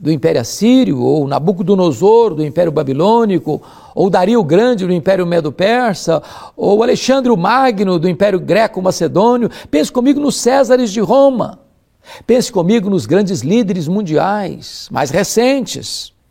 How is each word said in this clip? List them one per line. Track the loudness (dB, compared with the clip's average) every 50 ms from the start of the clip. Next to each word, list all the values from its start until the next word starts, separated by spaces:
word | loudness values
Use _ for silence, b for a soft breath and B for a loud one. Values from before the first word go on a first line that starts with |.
do | -4 -2
Império | -2 0 0 0 0 0
Assírio, | -2 -4 -4 0 2 4 4 4 4 2 0 0
ou | 0 0 0 0 0 -2
Nabucodonosor, | -2 -2 -2 -2 -2 -2 0 0 2 2 2 0 0 2 2 4 4 4 4 2 0
do | -4 -6
Império | -4 -2 -2 0 0
Babilônico, | 0 -2 -2 -2 -2 0 2 2 2 2 2 0 0 -2 -2 -4 -6 -6 B B B B B B B
ou | B 0 2
Dario | 2 2 2 2 2 2
Grande, | 2 2 2 2 4 2 0 0 -2
do | -2
Império | -2 0 0 0 0 0 0
Medo-Persa, | 0 0 -2 -2 -2 -4 -2 0 0 0 0 0 -2 -4 -4 -2 -2 -2 -2 B B B B B B B
ou | -4 0 2 2 2
Alexandre | 2 2 0 0 0 0 0 2 2 2
o | 0
Magno, | 0 0 0 0 2 2 0 0 0 0 0 0
do | 0 0 -2
Império | 0 0 0 2 0 0
Greco-Macedônio. | 0 0 2 2 0 0 -2 -4 -2 -2 -2 -2 -2 0 2 2 2 2 2 0 -2 -4 B B B B
Pense | -2 -2 -2 0
comigo | -2 0 2 2 2 2
nos | 0 -2 -2
Césares | 0 0 2 2 2 4 4 2 2 2 0
de | -2 -2
Roma. | 0 2 4 4 4 4 2 0 -4 -6 -10 -16 _ _ _ _ _ _ _ _ B B B B B
Pense | 0 2 2 0 0
comigo | -2 0 0 2 2 2 0 0
nos | -2 -2 0
grandes | 0 0 0 0 0 -2 -4
líderes | -2 0 0 0 0 0 -2 -4 -4
mundiais, | -4 -4 -4 -4 -2 -2 0 0 0 -2 -4 -6 -8 -10 -12 -16 -18 -18 -18 -14 -8
mais | -6 -4 -4 -2
recentes, | -2 -2 -2 -2 0 0 2 2 0 -2 -4 -6 -10 -12 -12 -12 -12 -12 -14 -16 _ _ _ _